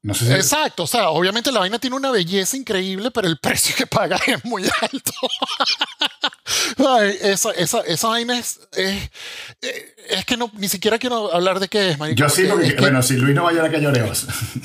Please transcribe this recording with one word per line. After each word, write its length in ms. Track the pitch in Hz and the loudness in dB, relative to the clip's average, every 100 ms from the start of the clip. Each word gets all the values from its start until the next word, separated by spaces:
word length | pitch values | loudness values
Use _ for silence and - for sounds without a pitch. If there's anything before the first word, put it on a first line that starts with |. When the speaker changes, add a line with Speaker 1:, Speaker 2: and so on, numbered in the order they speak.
Speaker 1:
No 100 | 104 101 | -2 0
sé 100 | 120 | 4
si 80 | |
Speaker 2:
Exacto, 500 | 139 - 302 294 - | 4 4 2 0 -2
o 40 | 165 | -2
sea, 220 | 233 180 | 2 2
obviamente 420 | 156 180 214 262 | 2 2 2 0
la 80 | 240 | 2
vaina 180 | 185 226 | 0 -2
tiene 160 | 262 262 | -4 -2
una 140 | 269 | 0
belleza 460 | 233 170 196 185 277 | 0 0 0 -2 -4
increíble, 540 | 254 185 185 190 233 | -2 -2 -2 -4 -4
pero 160 | 240 185 | 0 0
el 100 | 160 | 0
precio 380 | - - - - | 0 0 0 -2
que 100 | 262 | 0
paga 320 | 226 175 180 | 0 2 0
<laughs> 60 | - | 0
es 160 | 151 226 | -2 -4
muy 180 | 214 190 - | -4 -2 0
alto. 300 | - 262 - - 254 - 262 226 - - 285 - 294 - 285 - - - - 247 | -2 -4 -6 -4 -6 -4 -4 -2 -2 0 -4 -2 -6 -2 -6 -6 -4 -2 -2 2
<laughs> 100 | 269 | 4
Ay, 280 | 247 202 202 | 4 4 2
esa, 300 | 208 196 226 | 0 0 -2
esa, 300 | 170 165 233 | -2 -2 0
esa 260 | - 160 226 | -2 -2 0
vaina 300 | 226 233 240 | -2 -2 -4
es, 220 | 220 - - - | -4 -12 -8 -4
es, 340 | 190 196 - - - - - - | -2 -4 -8 -12 -16 -14 -18 -12
eh, 340 | 247 - - - - | -10 -10 -14 -20 -6
es 160 | 190 - | -6 -2
que 120 | 240 | -2
no, 140 | 202 208 | -2 -4
ni 100 | 190 | -6
siquiera 300 | 196 208 220 | 0 0 0
quiero 360 | 254 233 208 | 0 -2 0
hablar 260 | 170 185 190 | 2 2 0
de 80 | 190 | 0
qué 220 | 214 190 | 2 2
es, 80 | 143 | 0
marico, 200 | 151 123 | -2 2
Speaker 1:
Yo 100 | 147 | 2
sí, 140 | 175 | 4
Speaker 2:
porque 100 | 185 | 4
Speaker 1:
porque, 140 | 202 127 | 4 2
Speaker 2:
es 40 | - | 4
que 60 | |
Speaker 1:
bueno, 200 | 139 131 | 4 4
si 140 | 123 127 | 2 2
Luis 180 | 131 143 | 4 4
no 80 | |
va 80 | 170 | 2
a 20 | |
llorar 180 | 170 160 | 2 2
que 100 | 156 | 2
llore 200 | 147 127 | 2 2
vos. 240 | 107 - 127 - - 143 | 0 -4 -6 -8 -6 -8